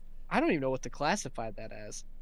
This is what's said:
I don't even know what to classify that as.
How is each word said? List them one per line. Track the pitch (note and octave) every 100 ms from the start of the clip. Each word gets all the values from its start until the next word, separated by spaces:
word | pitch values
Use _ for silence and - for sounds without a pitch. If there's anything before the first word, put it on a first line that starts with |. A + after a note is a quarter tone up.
| - - -
I | G3+
don't | D3
even | D3+
know | C3+
what | C3
to | A#2+
classify | - D3+ G3+ C3 - A2+
that | G#2 A2
as. | G#2+ G#2+ A#2 - -